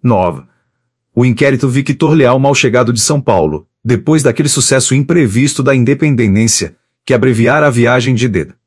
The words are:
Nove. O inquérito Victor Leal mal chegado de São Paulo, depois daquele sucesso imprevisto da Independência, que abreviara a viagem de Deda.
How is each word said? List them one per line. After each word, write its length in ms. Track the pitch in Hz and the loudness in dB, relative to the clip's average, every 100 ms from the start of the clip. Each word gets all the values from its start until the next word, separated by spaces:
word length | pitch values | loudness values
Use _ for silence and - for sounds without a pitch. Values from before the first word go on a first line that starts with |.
Nove. 400 | 123 107 90 71 - _ _ _ _ _ _ | 0 0 0 -4 -16 _ _ _ _ _ _
O 100 | - | -2
inquérito 440 | 127 117 139 135 139 | 0 2 0 0 -2
Victor 420 | 127 139 147 156 | -2 -4 -2 0
Leal 220 | 156 127 131 | 2 2 2
mal 120 | 139 | 0
chegado 400 | 139 131 117 123 | 0 0 0 0
de 60 | 120 | -2
São 220 | - 147 | -2 -2
Paulo, 480 | 131 98 78 76 - _ | 0 0 0 -4 -12 _
depois 400 | 113 120 - 156 | -4 -2 0 0
daquele 240 | 139 113 147 | 0 0 -2
sucesso 440 | - 127 135 - | -2 0 0 0
imprevisto 720 | 135 135 170 131 104 147 - | -2 0 0 0 0 -2 -2
da 100 | 135 | 0
Independência, 1040 | 135 120 139 156 127 110 98 113 - 80 - _ _ - | 0 0 0 0 0 0 0 0 -2 -6 -12 _ _ -2
que 80 | |
abreviara 540 | 123 127 113 117 143 147 | 0 2 2 0 2 0
a 20 | |
viagem 420 | 120 117 127 123 120 | 2 2 2 0 0
de 100 | 123 | 0
Deda. 300 | 92 73 - | -2 -6 -12